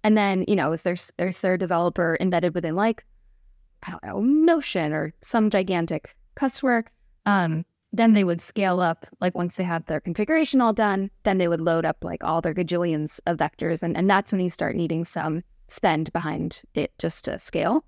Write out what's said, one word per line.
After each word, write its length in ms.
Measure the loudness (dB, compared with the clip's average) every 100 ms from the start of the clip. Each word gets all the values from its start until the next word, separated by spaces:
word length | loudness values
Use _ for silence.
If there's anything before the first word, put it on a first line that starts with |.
And 140 | 4 4
then, 280 | 2 0 0
you 80 | 0
know, 160 | 0
if 100 | -2
there's, 300 | -4 -4 -8 -6
there's 220 | -6 -2
their 160 | -2 0
developer 600 | 0 0 0 0 0 0
embedded 340 | 0 2 0
within, 200 | -2 -4
like, 300 | 0 0 -2 _ _ _ _ _ _ _ _
I 80 | -16
don't 120 | -14
know, 160 | -8 -2
Notion 720 | 2 4 4 4 0 -2 -2
or 220 | -2 -6 -10
some 260 | -2 0 2
gigantic 680 | 2 0 -2 -2 -6 -10 _ _
customer, 500 | -4 -4 0 0 0 -2 _ _ _
um, 400 | 0 2 2 -2 -6 _ _
then 220 | 2 6
they 100 | 6
would 160 | 4 0
scale 400 | -4 -2 0 2
up, 260 | 2 0 -8 -4
like, 160 | -4 -2
once 200 | -6 -4
they 80 |
have 220 | -4 -4 -4
their 140 | -6
configuration 600 | -4 -4 0 2 2 4
all 120 | 4
done, 380 | 4 2 0 -4 _
then 160 | 0 2
they 80 | 2
would 140 | 2
load 240 | 2 2
up, 140 | 0 -4
like, 220 | -6 -6
all 160 | -2 -2
their 140 | -2
gajillions 680 | -2 -2 0 0 -2 -4 -6 -4
of 100 | -2
vectors. 460 | -2 _ -4 -2
And, 140 | -2 0
and 140 | 4
that's 220 | 2 2
when 80 | -2
you 100 | -2
start 240 | -2 -4
needing 300 | -2 -2 -2
some 400 | -4 -6 -4 -6 -8 _ -20
spend 440 | -2 0 2 -2
behind 500 | -4 -4 -4 -6 -8 -8
it 220 | -6 -6 _
just 260 | -6 -6 -8
to 120 | -8
scale. 460 | -6 -2 0 0